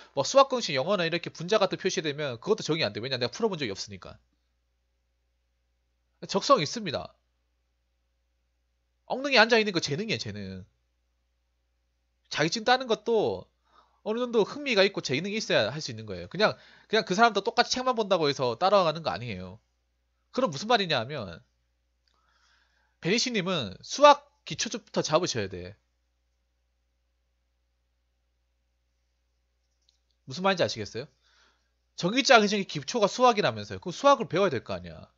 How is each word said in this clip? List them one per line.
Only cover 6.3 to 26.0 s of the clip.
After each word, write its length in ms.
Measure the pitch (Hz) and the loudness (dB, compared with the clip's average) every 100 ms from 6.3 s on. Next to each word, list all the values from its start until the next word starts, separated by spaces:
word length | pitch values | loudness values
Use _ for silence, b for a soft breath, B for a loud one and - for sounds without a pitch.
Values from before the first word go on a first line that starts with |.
| 196 - 262 | -4 2 2
있습니다. 520 | 156 247 190 104 - _ _ _ _ _ _ _ _ _ _ _ _ _ _ _ _ _ _ _ | 2 -6 -6 -8 -8 _ _ _ _ _ _ _ _ _ _ _ _ _ _ _ _ _ _ _
엉덩이 320 | _ 240 277 254 | _ -6 2 4
앉아있는 360 | 226 233 214 | 6 6 4
거 60 | 170 | -2
재능이에요, 360 | - 143 220 131 | -2 -4 -4 -4
재능. 480 | 107 101 95 95 92 _ _ _ _ _ _ _ _ _ _ _ _ _ _ _ _ | -6 -8 -10 -12 -16 _ _ _ _ _ _ _ _ _ _ _ _ _ _ _ _
자격증 340 | - 160 233 | -2 -2 0
따는 240 | 220 254 262 | 2 2 2
것도 580 | 208 - 226 135 92 - _ b b b b | -2 0 2 2 -2 -10 _ b b b b
어느 160 | 190 226 | -6 -4
정도 240 | 247 233 | 0 2
흥미가 400 | 185 277 285 208 | 0 -2 0 4
있고 180 | 202 190 | 4 2
재능이 340 | - 160 196 | -4 -4 -2
있어야 360 | 214 208 160 107 | -6 0 2 2
할 100 | 151 | -4
수 100 | 143 | -10
있는 140 | 110 | -12
거예요. 220 | 107 90 87 | -12 -12 -10
그냥, 280 | 170 220 - b b b | 0 0 0 b b b
그냥 180 | 214 | -2
그 100 | - | 0
사람도 280 | 190 233 202 | 4 4 4
똑같이 280 | 226 - 233 | -2 0 0
책만 240 | 247 254 | 0 -2
본다고 340 | 226 202 185 147 | -2 0 2 2
해서 260 | 143 127 113 | 0 -2 0
따라가는 460 | 185 202 165 160 | 4 4 2 -2
거 60 | 160 | -6
아니에요. 480 | 90 120 92 92 110 _ _ _ _ _ _ _ | -6 -8 -10 -12 -16 _ _ _ _ _ _ _
그럼 200 | - 262 | -4 -4
무슨 160 | 139 214 | -4 0
말이냐 300 | 240 185 139 | 0 2 -2
하면, 420 | 117 147 95 82 _ _ _ _ _ _ _ _ _ _ _ _ _ _ _ _ | -4 -8 -10 -14 _ _ _ _ _ _ _ _ _ _ _ _ _ _ _ _
베니시님은 720 | 165 233 254 226 180 175 104 92 | 0 0 0 -2 -2 -4 -4 -10
수학 480 | - - 294 277 _ _ | -10 6 8 8 _ _
기초부터 560 | - 160 226 233 - - | -12 -6 -6 -6 -4 -4
잡으셔야 460 | 147 156 175 120 95 | 0 0 0 -2 -4
돼. 260 | 92 90 92 _ _ | -8 -12 -18 _ _